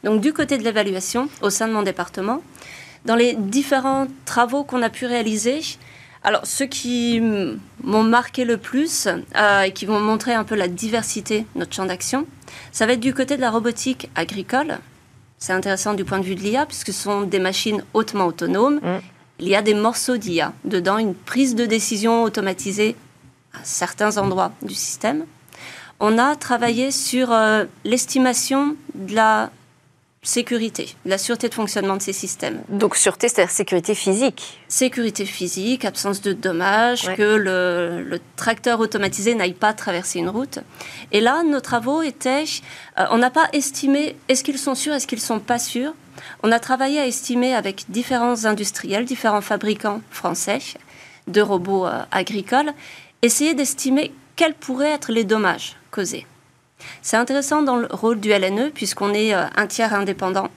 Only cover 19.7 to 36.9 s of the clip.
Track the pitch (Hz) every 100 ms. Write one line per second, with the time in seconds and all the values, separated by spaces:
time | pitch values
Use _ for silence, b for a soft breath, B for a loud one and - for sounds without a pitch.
19.7 | 208 214 233 - 247 202 165 151 - -
20.7 | 190 175 208 220 180 - 240 269 226 233
21.7 | 220 214 214 220 233 226 - 196 185 196
22.7 | 196 214 233 - _ - _ _ - -
23.7 | - 180 - 214 208 196 190 180 - -
24.7 | 196 - - 220 294 320 - _ B B
25.7 | B B _ 208 226 262 294 - 247 233
26.7 | 233 269 269 - 247 254 226 214 214 202
27.7 | - 208 247 - 262 254 240 - 269 285
28.7 | 302 - - 190 208 220 214 226 - _
29.7 | _ _ _ _ _ - 247 - 240 226
30.7 | - - - 175 294 - 233 240 233 208
31.7 | 208 196 196 196 190 185 - - - -
32.7 | 202 208 - - 180 233 - 175 - 202
33.7 | 180 165 208 - 196 262 - - - -
34.7 | - 254 247 226 208 196 - 180 185 208
35.7 | 254 214 - 202 202 202 190 190 170 190
36.7 | 208 240